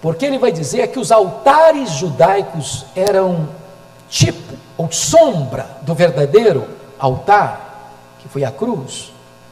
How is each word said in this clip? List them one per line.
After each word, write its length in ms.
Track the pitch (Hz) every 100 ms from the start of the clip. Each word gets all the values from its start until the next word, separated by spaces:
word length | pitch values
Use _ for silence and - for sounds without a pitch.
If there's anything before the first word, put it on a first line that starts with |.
Porque 240 | 160 165
ele 140 | 277 269
vai 120 | 240
dizer 380 | 165 151 226 233
que 100 | 269
os 140 | 226
altares 760 | 226 190 - 277 294 320 302 254
judaicos 960 | 143 175 131 170 - - 165 135 - - -
eram 540 | 196 190 190 175 151 - - - - - -
tipo 500 | - - - - - - -
ou 120 | 165
sombra 800 | - - 320 311 185 131 113 - -
do 120 | 139
verdadeiro 720 | 160 170 139 143 185 226 160 - - - -
altar, 960 | 135 - - 415 143 107 - - - - - -
que 80 | -
foi 140 | 139
a 80 | 135
cruz. 600 | - 233 208 131 - - - - - -